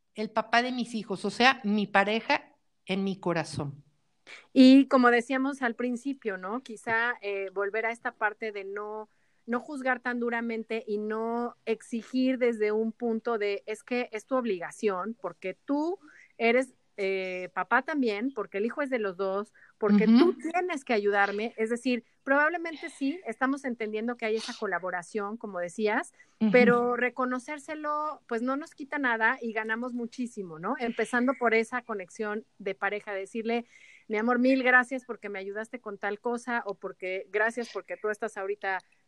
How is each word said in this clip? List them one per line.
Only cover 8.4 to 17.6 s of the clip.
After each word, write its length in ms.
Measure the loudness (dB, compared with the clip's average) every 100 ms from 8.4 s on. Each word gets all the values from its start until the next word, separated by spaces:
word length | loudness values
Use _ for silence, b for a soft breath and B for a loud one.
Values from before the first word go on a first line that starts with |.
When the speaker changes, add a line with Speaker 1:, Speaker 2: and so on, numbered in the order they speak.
| -8
Speaker 2:
de 120 | -8
no, 460 | -10 -8 -8 -10 -12 _ _ _ -6
no 140 | -6
juzgar 400 | -4 -6 -2 -2
tan 200 | -2 -4
duramente 640 | -2 -2 -2 -4 -4 -6 -4
y 100 | -4
no 580 | -2 -2 -2 -2 -4 -8 -6
exigir 720 | -6 -4 -8 -4 0 2 2
desde 340 | 0 2 0
un 200 | 2 -2
punto 460 | -2 -2 -2 -2 -2
de, 260 | -2 -4 -6
"Es 180 | -10
que 260 | -4 -4 -4
es 140 | -8 -4
tu 100 | -2
obligación, 800 | 0 -4 -4 -2 -2 0 -4 -6
porque 340 | -10 -8 -10 -10 _
tú 340 | -2 0 -4 b b b _
eres, 360 | 2 2 0 _ _ -6
eh, 520 | -2 -2 -4 -6 -8
papá 280 | -6